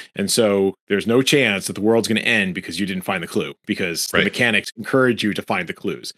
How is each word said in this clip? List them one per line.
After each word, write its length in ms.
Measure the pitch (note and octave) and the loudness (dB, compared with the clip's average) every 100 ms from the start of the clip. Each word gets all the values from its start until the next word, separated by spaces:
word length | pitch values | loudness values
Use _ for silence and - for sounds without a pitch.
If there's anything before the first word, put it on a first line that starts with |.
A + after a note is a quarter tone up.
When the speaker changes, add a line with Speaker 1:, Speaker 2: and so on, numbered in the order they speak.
| - - | -12 -6
Speaker 1:
And 140 | G2 | 0
so 420 | - A2 G2 G2 - - | 2 4 4 2 -2 -2
there's 180 | G2+ F#2 | -2 2
no 160 | A#2+ | 2
chance 460 | C3 D3 A#2+ G2 - | 4 4 2 0 -4
that 60 | |
the 80 | F2 | -2
world's 260 | G#2 A2+ G#2 | 2 2 2
gonna 140 | A2 | 0
end 340 | - A2+ F#2+ F2 | 2 2 0 -4
because 240 | - E2+ | -8 -6
you 80 | G2 | -4
didn't 160 | F#2 | -4
find 180 | F2+ F#2+ | -4 -6
the 60 | E2 | -4
clue, 260 | G#2+ D2+ - - | -4 -4 -8 -6
because 400 | G2+ F#2 D#2+ - | -4 -4 -4 -2
the 100 | F2 | 0
Speaker 2:
Right. 60 | |
Speaker 1:
mechanics 480 | F2 - A#2+ G#2 - - | 0 2 2 0 -2 -10
encourage 480 | G#2 C3+ B2+ G#2+ | -2 2 4 2
you 100 | G#2+ F#2 | -2 -2
to 60 | |
find 260 | - G2 E2+ | -2 -4 -4
the 40 | |
clues. 380 | - G2+ C2+ - | -6 -6 -6 -10